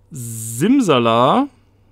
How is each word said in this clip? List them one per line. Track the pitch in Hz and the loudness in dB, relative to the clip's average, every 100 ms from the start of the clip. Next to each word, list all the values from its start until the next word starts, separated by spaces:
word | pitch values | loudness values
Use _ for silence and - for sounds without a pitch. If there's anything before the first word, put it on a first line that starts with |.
| _ | _
Simsala. | 143 117 113 113 117 180 285 214 131 117 113 127 202 277 _ _ _ _ | -16 -14 -14 -12 -4 0 0 2 2 2 2 2 0 -2 _ _ _ _